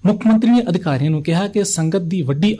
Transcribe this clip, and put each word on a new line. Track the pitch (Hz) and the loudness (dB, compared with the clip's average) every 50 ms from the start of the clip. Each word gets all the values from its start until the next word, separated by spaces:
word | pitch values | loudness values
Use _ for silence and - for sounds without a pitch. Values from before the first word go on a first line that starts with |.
| - | 0
ਮੁੱਖ | 190 214 214 - | 0 0 2 2
ਮੰਤਰੀ | 220 220 220 - 226 | 2 2 4 4 4
ਨੇ | 240 247 233 - | 4 2 2 0
ਅਧਿਕਾਰੀਆਂ | 170 - - 170 139 127 143 156 | -2 -2 -2 -2 -2 0 0 0
ਨੂੰ | 156 151 151 | 0 -2 -2
ਕਿਹਾ | 170 165 175 202 | -2 -2 -2 -2
ਕਿ | 202 - 214 202 | -2 -2 -2 -2
ਸੰਗਤ | - - - 160 160 175 190 | -2 -2 -2 -2 -2 -2 -2
ਦੀ | 175 165 190 185 | -2 -2 -4 -2
ਵੱਡੀ | 147 123 139 143 175 208 214 | -2 -2 -2 0 0 0 0